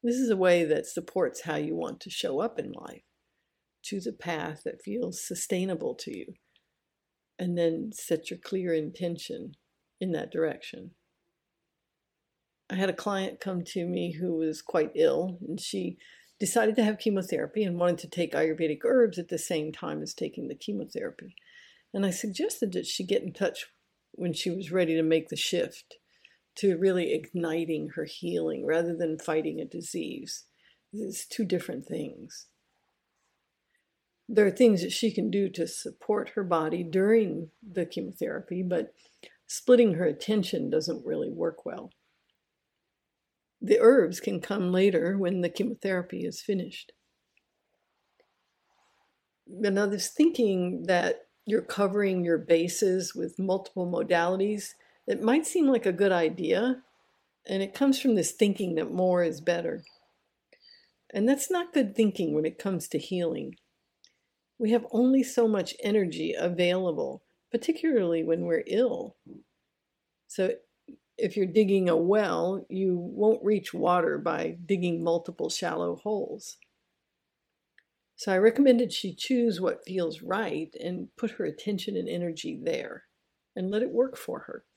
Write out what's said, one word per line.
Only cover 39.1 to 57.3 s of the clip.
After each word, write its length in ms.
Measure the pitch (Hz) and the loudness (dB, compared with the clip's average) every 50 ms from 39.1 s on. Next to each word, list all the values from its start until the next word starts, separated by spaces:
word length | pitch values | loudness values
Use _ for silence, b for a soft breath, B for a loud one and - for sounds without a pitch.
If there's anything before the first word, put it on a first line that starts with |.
| B B B B B B B _ | B B B B B B B _
splitting 460 | - - - - 247 240 240 214 170 | -12 -6 6 8 8 8 8 6 4
her 100 | 160 180 | 2 0
attention 640 | 156 151 - - - 220 214 180 - - 170 - - | 0 -2 -2 -2 0 0 0 0 -2 -2 -4 -2 0
doesn't 340 | - 156 156 175 160 - - | 0 0 0 -2 -6 -6 -6
really 240 | - 156 - - - | -6 -4 -4 -4 -6
work 380 | - 165 165 165 156 - - | -4 -4 -4 -4 -4 -6 -12
well. 240 | - - - - 185 _ _ _ _ _ _ _ _ _ _ _ _ _ _ _ _ _ _ _ _ _ _ _ _ _ _ _ _ _ _ _ _ _ _ | -12 -10 -10 -12 -16 _ _ _ _ _ _ _ _ _ _ _ _ _ _ _ _ _ _ _ _ _ _ _ _ _ _ _ _ _ _ _ _ _ _
The 200 | - - 208 466 | 2 4 6 8
herbs 400 | - 226 262 - 185 160 180 - | 10 10 10 10 6 4 0 -4
can 200 | - - 202 170 | -4 -4 -4 -4
come 300 | - - 196 208 185 180 | -4 -4 -2 0 0 2
later 480 | 180 185 196 202 185 170 165 175 196 196 | 4 4 4 4 4 4 2 2 0 0
when 220 | 190 175 196 185 | 0 0 0 0
the 80 | 175 170 | -2 -2
chemotherapy 720 | 170 - 202 240 226 - - 196 190 180 180 - - - - | -2 -2 -4 -4 -4 -4 -4 -2 -2 -2 -4 -6 -8 -6 -6
is 180 | 175 - - | -6 -8 -8
finished. 500 | - - 202 190 - - - - - - _ _ _ _ _ _ _ _ _ _ _ _ _ _ _ _ _ _ _ _ _ _ _ _ _ _ _ _ _ _ _ _ _ _ _ _ _ _ _ _ _ _ _ _ _ _ _ _ _ _ _ - | -4 -4 -2 -2 -2 -6 -12 -16 -18 -18 _ _ _ _ _ _ _ _ _ _ _ _ _ _ _ _ _ _ _ _ _ _ _ _ _ _ _ _ _ _ _ _ _ _ _ _ _ _ _ _ _ _ _ _ _ _ _ _ _ _ _ -20
Another's 580 | - 180 214 202 196 196 208 202 202 196 - | -6 -2 0 2 2 2 2 0 0 -2 -4
thinking 800 | - - - 302 330 330 - 240 208 190 185 180 180 185 170 165 | -6 2 4 4 4 6 4 2 2 4 2 0 0 -2 -4 0
that 420 | 170 185 175 175 180 - - - _ _ _ _ | 2 2 2 2 2 -2 -2 -6 _ _ _ _
you're 160 | 208 202 220 | 0 0 0
covering 640 | - - - - 202 196 190 208 202 196 190 180 175 | 0 -2 -2 0 0 2 2 2 2 2 2 0 2
your 140 | 170 170 151 | 2 2 2
bases 800 | - - 170 165 170 180 - - 214 190 185 185 180 180 - | 4 4 4 4 4 0 0 0 2 2 2 2 -2 -4 -6
with 200 | - 175 175 - | -6 -6 -6 -4
multiple 540 | - 190 190 190 190 190 - _ 190 180 180 | -4 0 0 0 -2 -2 -6 _ -6 -4 -2
modalities, 840 | 180 160 - - 180 170 170 175 185 190 190 208 214 208 - - - b b b b b b - | -2 -2 0 2 2 2 2 2 2 0 0 0 -2 -4 -6 -12 -16 b b b b b b -6
it 120 | 202 - | -4 0
might 240 | 208 220 254 311 320 | 2 4 4 4 2
seem 220 | - - 370 311 | 0 0 2 4
like 200 | 269 262 226 220 | 4 4 4 2
a 60 | 202 | 0
good 200 | 180 170 202 196 | 2 4 4 4
idea, 720 | 185 175 165 156 165 180 175 151 - 180 226 254 254 254 _ _ _ _ _ _ _ _ _ _ | 4 4 2 0 0 -2 0 0 2 2 2 0 -2 -2 _ _ _ _ _ _ _ _ _ _